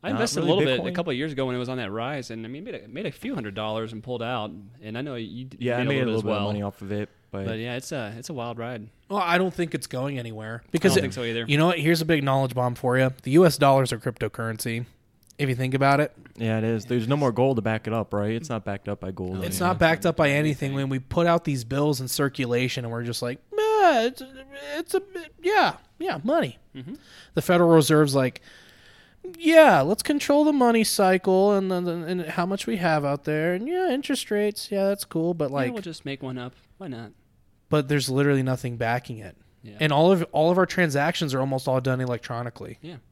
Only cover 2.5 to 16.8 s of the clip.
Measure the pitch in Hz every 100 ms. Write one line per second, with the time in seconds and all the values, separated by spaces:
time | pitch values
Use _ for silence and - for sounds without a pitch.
2.5 | 135 208 156 107 123 202 - 233 247 107
3.5 | 98 107 110 113 113 113 123 117 123 107
4.5 | 85 101 123 107 110 147 123 113 110 131
5.5 | - 120 120 127 139 123 110 104 107 104
6.5 | 104 101 - 98 104 104 _ _ 98 98
7.5 | 110 117 123 139 151 110 113 127 147 117
8.5 | 117 117 123 107 _ _ 202 180 175 185
9.5 | - 165 147 - 127 135 139 117 107 110
10.5 | 113 - 165 190 131 - 98 117 117 113
11.5 | 143 165 170 147 170 160 165 139 135 135
12.5 | 123 123 120 127 127 131 131 - 143 180
13.5 | 139 143 135 131 117 - - 107 - 113
14.5 | 110 - 117 120 _ _ _ _ _ 139
15.5 | 123 131 131 139 139 147 - - - 113
16.5 | 110 113 113